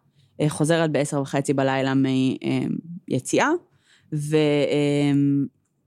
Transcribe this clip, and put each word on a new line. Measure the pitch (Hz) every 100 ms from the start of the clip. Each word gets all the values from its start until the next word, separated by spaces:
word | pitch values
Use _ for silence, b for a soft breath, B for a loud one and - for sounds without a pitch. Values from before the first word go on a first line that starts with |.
| _ _ _ -
אה, | 151
חוזרת | - 151 165 160
בעשר | 139 143 143
וחצי | 135 139 139
בלילה | 139 135 135 135
מ-, | 135 131
אמ, | 131 131 - - 131 135 - 165 175 -
יציאה, | 131 - - 254 349 _ b b b b
ו-, | 151 147 156 151 147 139 147 147 143 147
אמ, | 139 143 143 139 _ _ _